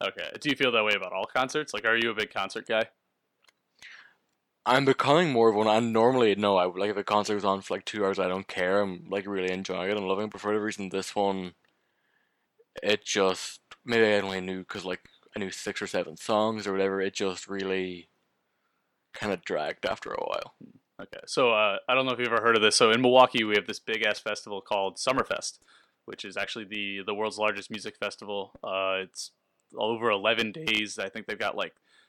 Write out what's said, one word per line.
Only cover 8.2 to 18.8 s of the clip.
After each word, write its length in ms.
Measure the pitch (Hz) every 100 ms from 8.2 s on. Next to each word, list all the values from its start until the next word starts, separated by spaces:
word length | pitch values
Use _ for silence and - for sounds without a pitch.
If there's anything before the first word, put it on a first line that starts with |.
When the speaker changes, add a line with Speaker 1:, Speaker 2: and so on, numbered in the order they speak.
| 90
Speaker 2:
don't 200 | 92 98
care. 340 | - 90 101
I'm, 260 | 101 90 82
like, 160 | 98 98
really 240 | 98 92
enjoying 400 | 92 95 90 92
it. 40 | 104
I'm 120 | 92
loving 180 | 95 107
it. 60 |
But 100 | 101
for 60 | 104
whatever 180 | 107 107
reason, 240 | 101 98
this 260 | 95 95 -
one, 380 | 98 95 90 - _ _ _ _ _ _ _ _ _ _ _ -
it 240 | 101 104 -
just, 560 | 104 95 90 - - _ - 123
maybe 220 | 117 110
I 120 | 104
only 200 | 98 95
knew 220 | 92 95
'cause, 200 | 92 104
like, 240 | 90 92 - _ _ 107
I 40 |
knew 120 | 95
six 320 | - - -
or 40 | 101
seven 300 | 95 85 78
songs 480 | - 107 107 110 101
or 60 |
whatever. 280 | 95 98 98
It 140 | 98
just 340 | - 101 90 -
really 600 | 98 95 95 92 87 85 _ _ _ _ _ _ _